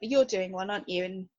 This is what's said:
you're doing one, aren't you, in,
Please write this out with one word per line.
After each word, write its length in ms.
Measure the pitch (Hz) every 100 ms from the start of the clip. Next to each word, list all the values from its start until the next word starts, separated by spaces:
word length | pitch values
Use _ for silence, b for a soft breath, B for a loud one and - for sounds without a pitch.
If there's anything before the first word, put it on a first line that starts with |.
you're 240 | 220 269 262
doing 260 | 202 185
one, 160 | 185 190
aren't 180 | 208 -
you, 160 | 180
in, 260 | 185 190 185